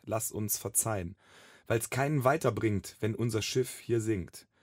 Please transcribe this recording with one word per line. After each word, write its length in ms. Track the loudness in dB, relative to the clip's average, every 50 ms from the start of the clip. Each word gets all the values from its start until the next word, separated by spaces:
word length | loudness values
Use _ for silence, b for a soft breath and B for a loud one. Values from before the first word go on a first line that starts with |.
| -6
lass 280 | -4 -4 -2 -2 -4
uns 280 | -4 -4 -2 -2 -4 -4
verzeihen. 560 | -4 -2 -2 0 0 0 -2 -2 -4 -6 -10 B B B B B B B B B B
Weil's 220 | 0 0 0 0 0
keinen 340 | 0 0 2 2 2 4 4
weiterbringt, 720 | 4 4 4 2 2 2 2 2 2 2 0 -2 -6 -8 -4
wenn 160 | -2 -2 0
unser 260 | 0 -2 0 0 -2
Schiff 380 | -2 0 0 0 0 0 -4 -10
hier 200 | -2 0 0 0
sinkt. 480 | 2 0 0 0 -2 -6 -12 -20 -20 b b b